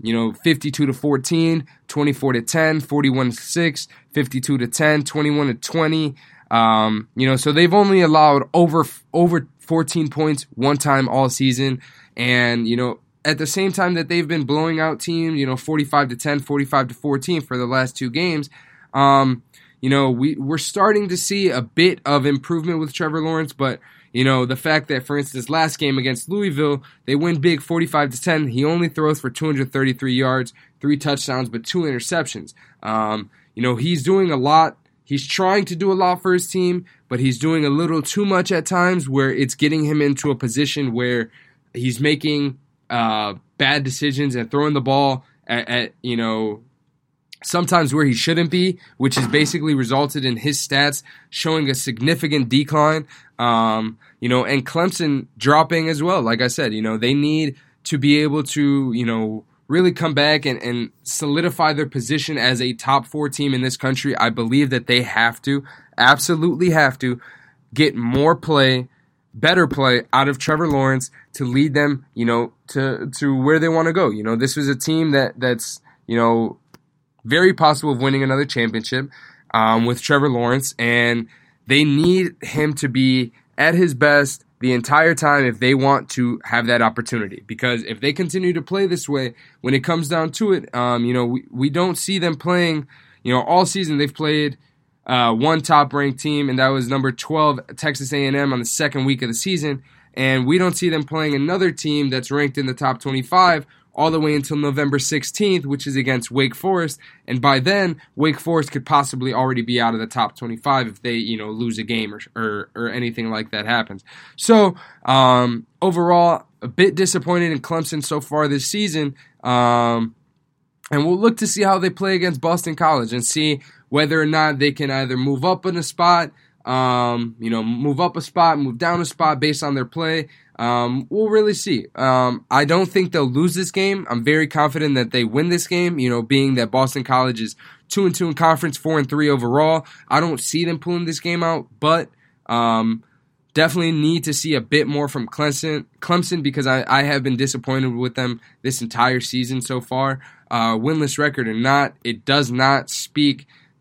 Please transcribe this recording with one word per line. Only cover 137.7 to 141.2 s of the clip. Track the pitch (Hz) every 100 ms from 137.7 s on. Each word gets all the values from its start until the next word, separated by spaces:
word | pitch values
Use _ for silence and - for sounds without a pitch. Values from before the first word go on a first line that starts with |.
| - -
two | 202 185
and | -
two | 170
in |
conference, | 143 165 151 - 131
four | 160 156
and | 131
three | 147 147
overall. | 139 120 139 156 160 - - -
I | 147
don't | 170 139
see | - 165 170
them | 160
pulling | 170 175 165
this |
game | 156